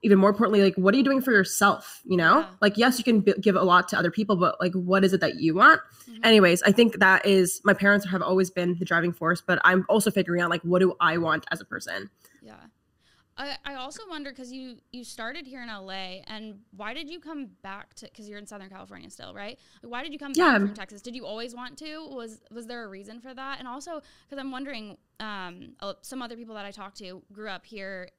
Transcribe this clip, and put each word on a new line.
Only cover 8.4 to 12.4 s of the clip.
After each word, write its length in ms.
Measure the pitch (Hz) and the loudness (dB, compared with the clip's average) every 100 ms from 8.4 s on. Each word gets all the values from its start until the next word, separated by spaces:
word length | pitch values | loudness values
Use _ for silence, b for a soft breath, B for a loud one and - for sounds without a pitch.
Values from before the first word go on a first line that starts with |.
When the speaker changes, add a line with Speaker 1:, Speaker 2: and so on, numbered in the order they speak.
| 185 | 0
Speaker 1:
been 260 | - 175 175 | -2 -4 -4
the 80 | 180 | -2
driving 260 | 170 170 | 0 0
force, 280 | 170 160 175 | -2 -2 -2
but 180 | - 180 | -2 -2
I'm 200 | - 185 185 | 0 0 2
also 220 | 214 208 | 0 2
figuring 300 | 202 175 175 | -2 -2 -2
out, 80 | 175 | -2
like, 100 | 170 | -4
what 180 | 170 180 | -2 0
do 160 | 185 - | 0 0
I 180 | 170 165 | -2 0
want 280 | 165 156 - | -2 -4 -4
as 80 | 165 | -12
a 60 | - | -10
person? 440 | 95 - 92 98 _ b b | -12 -10 -12 -12 _ b b